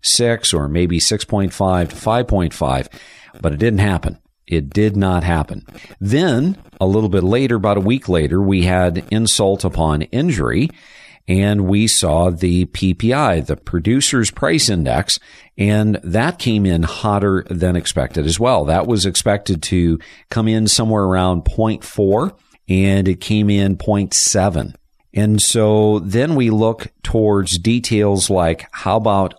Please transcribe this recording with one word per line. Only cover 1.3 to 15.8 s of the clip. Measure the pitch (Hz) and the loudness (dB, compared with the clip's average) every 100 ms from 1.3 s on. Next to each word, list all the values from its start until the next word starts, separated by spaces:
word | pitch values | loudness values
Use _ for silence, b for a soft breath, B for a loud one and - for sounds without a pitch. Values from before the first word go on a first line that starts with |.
| 104 98 | -2 -2
five | - 95 92 85 | -2 0 0 -2
to | - | -4
five | - 117 123 | -2 -2 0
point | 104 85 | -2 -2
five, | - 71 65 65 B B B B - | -2 -2 -2 -4 B B B B -6
but | 85 | -4
it | 73 | 0
didn't | 113 104 | 0 2
happen. | 104 87 - 90 _ _ _ | 0 0 -4 -10 _ _ _
It | 85 71 | -4 -2
did | 98 107 101 | 0 0 2
not | 98 90 | 0 0
happen. | 85 82 73 - - B B B | 0 -2 -2 -8 -16 B B B
Then, | 98 131 180 120 151 196 - - | -2 0 2 0 0 -4 -12 -4
a | 95 | 0
little | 101 107 | 2 2
bit | 95 | 0
later, | 90 117 131 117 | 2 0 2 0
about | 101 101 | 2 2
a | |
week | 95 131 - | 2 -2 0
later, | 87 73 90 | 0 2 0
we | 98 98 | 2 2
had | 87 92 90 85 - | 2 2 0 -2 -4
insult | 107 113 - 98 98 | -2 0 2 2 0
upon | 95 85 80 78 | -2 -2 0 0
injury, | - 117 170 113 65 69 147 B B B B B - | -2 -2 -2 0 0 0 -2 B B B B B -2
and | 92 101 104 92 | 0 2 2 2
we | 98 110 | 2 2
saw | - 87 78 90 | 0 0 2 2
the | 85 90 87 90 | 0 0 2 0
P | - 95 | -2 -2
P | 87 113 | 0 0
I, | 131 143 85 | 0 0 0
the | 67 71 | -2 -6
Producers | - 87 80 127 143 135 107 | -4 -4 0 0 0 0 -2
Price | - 139 160 120 | -2 -2 0 0
Index, | 95 69 64 - - B B B - | 0 0 -2 -2 -6 B B B -4
and | 101 107 | 0 2